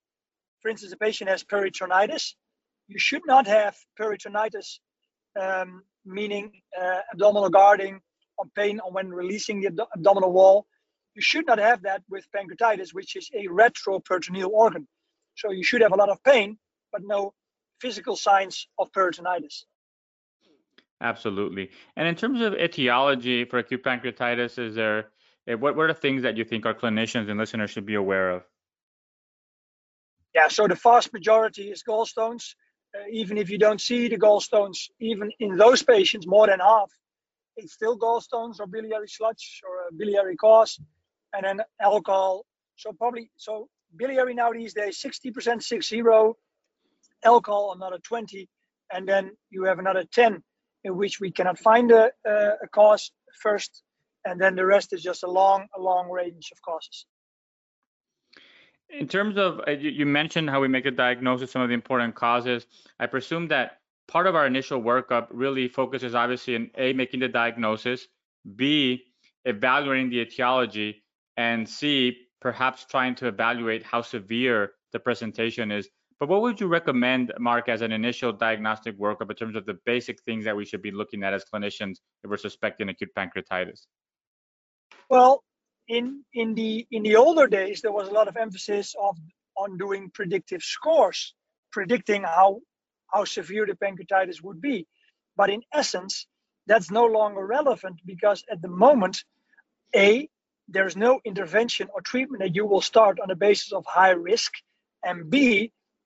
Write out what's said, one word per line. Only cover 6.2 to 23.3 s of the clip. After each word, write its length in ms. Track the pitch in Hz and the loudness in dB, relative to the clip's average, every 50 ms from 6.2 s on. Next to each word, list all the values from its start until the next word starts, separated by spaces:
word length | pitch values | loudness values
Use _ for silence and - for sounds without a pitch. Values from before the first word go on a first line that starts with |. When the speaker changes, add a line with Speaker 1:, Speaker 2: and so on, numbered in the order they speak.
| 214 208 202 202 202 214 208 _ _ _ - 180 | -6 -6 -6 -8 -8 -10 _ _ _ _ -10 -6
Speaker 1:
uh, 220 | 185 180 185 185 202 - 214 | -4 -4 -4 -4 -6 -8 -2
abdominal 360 | 170 196 208 208 208 202 185 | 2 4 4 4 4 2 4
guarding 520 | 165 196 196 202 202 196 196 196 196 190 _ _ _ _ _ _ _ | 6 8 8 8 8 6 2 -8 -10 -14 _ _ _ _ _ _ _
or 100 | - 190 - - | -12 -12 -10 -6
pain 260 | 202 208 202 208 214 | -4 -2 -2 -2 -4
on 120 | 214 185 185 | -8 -8 -8
when 160 | 190 190 185 | -8 -8 -8
releasing 520 | 175 175 180 185 208 214 - - 214 202 | -8 -8 -8 -8 -8 -8 -8 -8 -8 -6
the 80 | 196 196 | -6 -6
abdo-, 180 | 170 165 220 - - | -4 -6 -8 -8 -6
abdominal 380 | 185 160 196 196 196 185 185 180 | 0 4 4 4 4 4 4 6
wall. 340 | 185 190 190 196 208 208 _ _ _ _ _ _ _ _ _ _ | 8 8 8 8 6 4 _ _ _ _ _ _ _ _ _ _
You 60 | 214 | -2
should 260 | 190 - - 311 320 | 0 0 0 0 2
not 120 | 302 233 214 | 2 2 4
have 240 | 202 220 240 202 180 | 4 4 2 2 0
that 200 | 196 190 196 180 - | -6 -6 -6 _ -12
with 180 | 190 196 - _ - | -14 -14 -12 _ -8
pancreatitis, 600 | 202 196 170 180 - 226 226 214 185 185 170 - | -8 -8 -8 -6 0 0 0 0 0 -4 -10 -12
which 220 | 190 190 - - | -14 -12 -12 -12
is 120 | 196 - - - | -14 -12 -10 -10
a 120 | 214 202 | -8 -8
retroperitoneal 1000 | 185 170 185 226 247 - - - 208 196 180 - - 190 180 156 - 180 190 190 185 | -4 2 4 4 4 4 0 -6 -6 -6 -4 -4 -4 -4 -4 -4 -6 -8 -6 -4 0
organ. 400 | 214 214 226 220 160 170 151 _ _ _ _ _ _ _ _ _ _ | 4 4 4 4 4 -2 -12 _ _ _ _ _ _ _ _ _ _
So 160 | - - 208 | -8 -8 -6
you 120 | 190 185 180 | -6 -4 -2
should 200 | - 247 240 226 | 0 4 4 4
have 100 | 208 185 | 6 6
a 20 | |
lot 140 | 196 202 202 | 4 4 4
of 160 | 196 - - | 2 2 4
pain, 320 | 262 285 240 202 202 220 - _ _ _ _ _ _ | 6 6 6 4 0 -6 -16 _ _ _ _ _ _
but 120 | - 208 185 | -12 -12 -8
no 300 | 202 208 202 196 202 - _ _ _ _ _ _ _ _ - - | -6 -4 -4 -4 -6 -10 _ _ _ _ _ _ _ _ -12 -10
physical 340 | 254 214 208 175 262 202 | -10 -10 -8 -8 -8 -8
signs 500 | - - 214 196 196 196 185 170 - - _ _ - | -4 2 2 4 2 2 -2 -8 -14 -14 _ _ -6
of 120 | 190 - - | -6 -4 0
peritonitis. 720 | 196 190 180 156 - 170 180 180 175 147 147 - - - _ _ _ _ _ _ _ _ _ _ _ _ _ _ _ _ _ _ _ _ _ _ _ _ _ _ - - | 0 0 0 0 -4 -6 -4 -4 -4 -6 -10 -16 -20 -20 _ _ _ _ _ _ _ _ _ _ _ _ _ _ _ _ _ _ _ _ _ _ _ _ _ _ -8 -6
Speaker 2:
Absolutely. 680 | 117 110 - - 110 98 95 104 92 92 98 95 92 _ - - _ - | -6 -6 -4 -6 -6 -4 -4 -6 -6 -6 -8 -10 -12 _ -20 -20 _ -8
And 120 | - 151 170 | -4 -4 -4
in 60 | 170 | -4
terms 260 | 165 - 233 277 240 | -4 -4 -4 -2 -2
of 140 | 233 214 190 | -2 -2 -2
etiology 880 | - 170 165 - - 135 123 120 123 135 143 139 127 120 127 | -2 -4 -4 -2 -2 0 2 2 2 2 2 0 -2 -2 -4